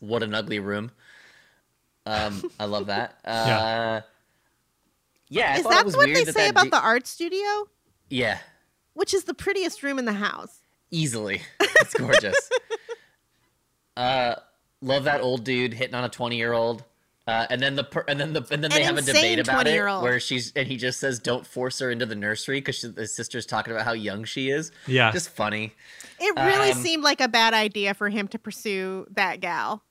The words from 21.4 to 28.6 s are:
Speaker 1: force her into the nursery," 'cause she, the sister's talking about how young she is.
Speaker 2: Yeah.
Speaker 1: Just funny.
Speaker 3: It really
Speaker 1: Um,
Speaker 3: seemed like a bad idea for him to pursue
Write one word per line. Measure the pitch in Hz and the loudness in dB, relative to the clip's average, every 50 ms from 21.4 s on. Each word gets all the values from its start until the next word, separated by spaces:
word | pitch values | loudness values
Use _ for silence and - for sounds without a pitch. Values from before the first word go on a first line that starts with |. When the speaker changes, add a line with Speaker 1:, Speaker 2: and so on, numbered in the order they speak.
| - | -4
Speaker 1:
force | - - 127 127 127 - - | -8 -6 -4 -4 -4 -4 -4
her | 135 123 | -2 -2
into | 120 117 127 | -2 -2 -4
the | 110 110 | -4 -4
nursery," | 104 101 107 107 - - 135 135 139 | -4 -2 -2 -2 -4 -4 -4 -4 -4
'cause | 135 147 120 | -4 -4 -6
she, | - - 117 | -6 -8 -10
the | - - 110 | -8 -8 -8
sister's | 107 - - 113 - - 117 - | -8 -6 -8 -8 -6 -8 -8 -6
talking | - 117 110 107 117 | -2 -2 -2 -2 -2
about | 113 107 110 | -4 -4 -2
how | 117 | -2
young | 113 113 104 101 98 107 110 | -2 -2 -4 -4 -6 -6 -8
she | - - 139 131 135 | -8 -6 -4 -2 0
is. | 139 156 160 - - - - | -2 -2 -4 -6 -12 -12 -4
Speaker 2:
Yeah. | 135 127 127 120 110 | 0 4 6 6 6
Speaker 1:
Just | 107 180 - - | 4 2 -4 -6
funny. | - - 104 107 107 107 110 107 - _ - - - - - - - - | -4 -4 -2 -2 -2 -4 -6 -8 -12 _ -20 -20 -20 -20 -20 -20 -8 -4
Speaker 3:
It | 349 415 359 | -2 0 0
really | 269 - 392 392 403 403 392 | 2 2 4 4 4 4 2
Speaker 1:
Um, | - - | 2 2
Speaker 3:
seemed | - 330 330 311 285 | 0 -2 -2 2 2
like | 285 277 277 | 2 2 2
a | 262 233 | 0 2
bad | 240 226 226 226 226 | 4 4 6 6 4
idea | 220 214 208 185 208 202 196 202 | 4 2 0 0 -2 -2 -2 0
for | - 208 202 | 0 -2 -2
him | 202 220 202 - | 0 -2 -4 -4
to | - 214 | -8 -10
pursue | - 214 - - | -10 -12 -12 -8